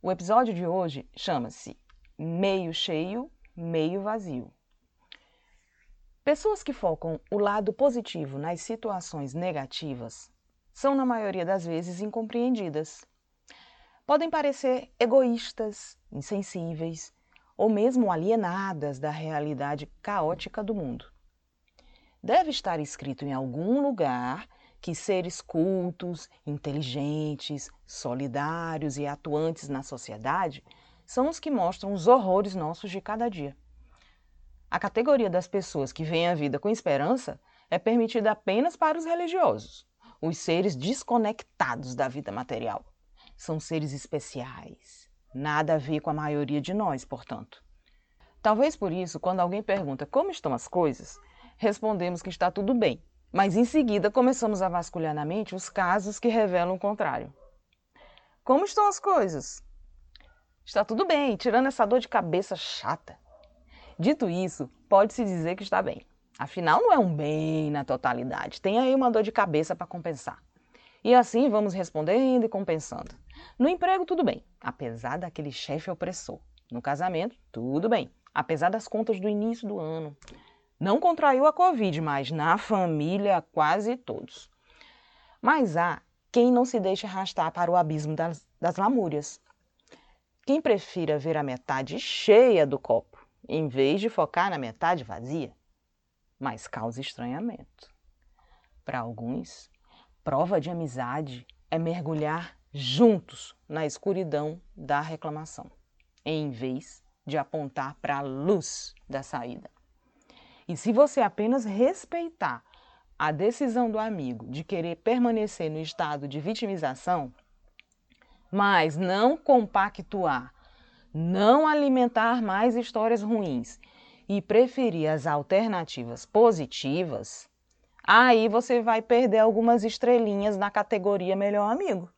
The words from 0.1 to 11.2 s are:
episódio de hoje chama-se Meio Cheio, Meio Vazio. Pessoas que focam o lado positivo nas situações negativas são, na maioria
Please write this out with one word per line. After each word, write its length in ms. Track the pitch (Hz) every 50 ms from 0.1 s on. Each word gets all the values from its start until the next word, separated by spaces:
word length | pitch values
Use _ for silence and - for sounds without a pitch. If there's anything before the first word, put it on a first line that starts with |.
episódio 420 | 185 180 175 175 214 233 254 226 208
de 140 | 170 180
hoje 420 | 170 170 190 180 165 139 135 - - _
chama-se 600 | - - - 175 139 120 117 - - - - - _ _ _ - _ _ _ _ _
Meio 560 | 151 165 165 170 190 196 190 190 180 165 160
Cheio, 560 | - - - 170 156 160 180 202 233 262 320 _ _ - - _
Meio 480 | 170 165 170 165 160 156 160 175 196 196
Vazio. 500 | 208 214 226 202 180 143 123 117 - _ _ _ _ _ _ _ _ _ _ _ _ - - _ _ _ _ _ _ _ _ _ _ _ _ _ _ - _ _ _ _ _ _
Pessoas 400 | - 294 294 - 427 427 392 -
que 80 | - 269
focam 480 | - - 180 160 - - 165 160 - _ _
o 80 | - 208
lado 340 | 208 202 202 214 208 185 220
positivo 680 | - 262 285 240 240 220 - - 175 151 135 135 139
nas 220 | 147 165 175 170
situações 760 | - - 226 226 - 226 202 180 170 - - 156 143 135 127
negativas 1000 | 160 175 185 175 147 135 135 - - - 151 135 123 117 117 - - - _ _ _ _ _ _ _ _ _ _
são, 240 | - - 277 277
na 100 | 269 269
maioria 380 | 254 240 226